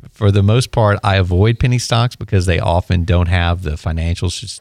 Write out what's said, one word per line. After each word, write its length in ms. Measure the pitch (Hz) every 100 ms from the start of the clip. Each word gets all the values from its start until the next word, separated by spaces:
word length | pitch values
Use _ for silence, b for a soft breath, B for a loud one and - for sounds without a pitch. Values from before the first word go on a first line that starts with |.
| -
for 200 | - 101
the 120 | 98
most 280 | 98 120 -
part, 280 | 123 104 101
I 140 | 101 98
avoid 420 | 90 90 110 120
penny 200 | 127 123
stocks 360 | - 117 120
because 300 | - 107 98
they 140 | 90 87
often 460 | - 85 - 90
don't 240 | 87 87 87
have 340 | 90 85 87
the 80 | 90
financials 720 | 78 - 82 82 - 90 -
s-, 160 | - -